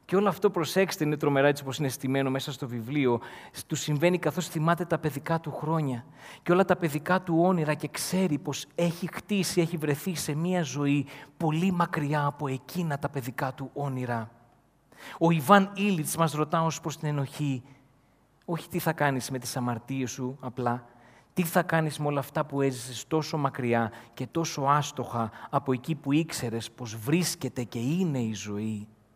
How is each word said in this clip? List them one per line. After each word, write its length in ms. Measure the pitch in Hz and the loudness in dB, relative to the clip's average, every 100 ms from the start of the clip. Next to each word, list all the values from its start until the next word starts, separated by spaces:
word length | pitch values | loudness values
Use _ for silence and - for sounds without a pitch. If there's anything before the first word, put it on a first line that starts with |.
Και 120 | - 185 | -2 2
όλο 120 | 208 | 2
αυτό, 220 | - 208 | 2 2
προσέξτε, 540 | 180 147 190 190 - | 2 0 2 2 2
είναι 120 | 151 147 | 0 2
τρομερά 320 | 147 139 143 | 4 6 6
έτσι 140 | 143 | 4
όπως 160 | 135 123 | -2 -2
είναι 100 | 135 | -4
στημένο 420 | - 131 135 135 | -2 0 0 2
μέσα 220 | 131 151 | 0 -4
στο 160 | 131 127 | -6 -6
βιβλίο. 520 | 120 110 147 127 117 - - - - - | -6 -4 2 4 2 -2 -16 -16 -16 -6
Του 80 | |
συμβαίνει 440 | 147 - 147 175 180 | -4 -2 2 4 4
καθώς 300 | 160 175 160 | 0 -2 -4
θυμάται 360 | 165 156 170 | 0 2 2
τα 140 | 175 151 | 0 0
παιδικά 420 | 156 143 - 165 | 0 -4 -2 -2
του 120 | 160 | -2
χρόνια 520 | - 151 160 143 120 - - - - | -6 -2 0 0 -4 -8 -18 -20 -8
και 100 | - | 2
όλα 120 | 180 | 4
τα 120 | 185 175 | 6 2
παιδικά 460 | 170 147 151 180 | 2 -2 0 0
του 140 | 180 165 | 2 4
όνειρα 340 | 180 180 151 | 4 4 2
και 140 | 147 147 | 0 -4
ξέρει 500 | - - 180 185 143 | -6 -2 0 2 0
πως 280 | 147 131 - | -2 -8 -8
έχει 340 | - 175 165 175 | 0 0 0 -6
χτίσει, 480 | - - 202 170 180 | -8 -2 0 2 2
έχει 160 | 165 165 | 2 0
βρεθεί 380 | 147 143 196 | 0 0 -2
σε 200 | 156 - | -4 -2
μία 280 | 147 175 180 | -2 0 0
ζωή 440 | 147 135 143 143 139 - - _ | 0 0 2 2 0 -8 -18 _
πολύ 360 | 165 156 190 | 0 2 2
μακριά 540 | 175 170 170 143 151 143 | 2 0 0 0 2 0
από 220 | - 143 | -2 -4
εκείνα 500 | 131 - 180 165 139 | -4 -6 -4 -2 -2
τα 100 | - | -4
παιδικά 440 | 139 123 - 135 | -4 -6 -4 -6
του 180 | - 135 | -6 -10
όνειρα. 580 | 143 143 127 123 117 110 - _ _ _ _ _ - - - | -6 -4 -4 -2 -4 -4 -12 _ _ _ _ _ -20 -18 2
Ο 120 | 165 | 4
Ιβάν 420 | 165 131 202 196 | 4 8 6 6
Ήλιτς 420 | 190 202 175 147 160 | 0 0 0 -2 0
μας 160 | 160 | 0
ρωτά 300 | 151 151 170 | 0 0 0
ως 180 | 165 - | 0 -2
προς 160 | 165 143 | -6 -4
την 120 | 151 | -2
ενοχή, 540 | 147 135 - 147 131 - - _ _ _ _ _ _ | -2 -4 -4 -2 -2 -8 -20 _ _ _ _ _ _
όχι 240 | - 165 - | -6 -6 -4
τι 100 | 180 | -2
θα 140 | 165 | -2
κάνεις 380 | 156 147 131 - | 2 2 2 -4
με 80 | 131 | -6
τις 180 | 120 131 | -6 -4
αμαρτίες 540 | 123 113 - 135 123 | -2 -4 -4 -4 -4
σου, 280 | - 127 139 | -4 -8 -6
απλά 440 | 127 120 120 123 - - - - _ - | -10 -2 -2 -2 -6 -20 -20 -20 _ -2
τι 60 | |
θα 200 | 170 185 | 2 2
κάνεις 360 | 175 165 156 143 | 4 2 2 0
με 80 | 147 | 0
όλα 120 | 143 | 0
αυτά 260 | - - | -2 -4
που 160 | 143 139 | -2 0
έζησες 460 | 139 123 120 120 - | 0 0 -8 -12 -2
τόσο 280 | 156 147 156 | -2 0 -2
μακριά 560 | 139 - 123 117 110 - - | -2 0 2 2 2 -4 -16
και 120 | - 131 | -10 -6
τόσο 320 | 165 160 - | -2 -2 0
άστοχα 680 | 139 147 143 - 120 117 110 - - | 4 4 2 -6 -6 -4 -4 -6 -4
από 220 | 139 - | -2 0
εκεί 220 | 127 - | -2 -2
που 180 | 147 139 | -4 0
ήξερες 580 | 147 165 - 120 113 - | 0 0 -4 -4 -4 -8
πως 260 | - 120 110 | -12 -12 -8
βρίσκεται 680 | 107 170 165 - 131 - | 0 2 2 -2 -6 -6
και 160 | 117 120 | -6 -4
είναι 400 | 123 175 180 135 | -2 0 0 0
η 140 | 113 | -2
ζωή; 520 | 104 104 104 110 107 104 _ _ | -4 -6 -6 -4 -6 -10 _ _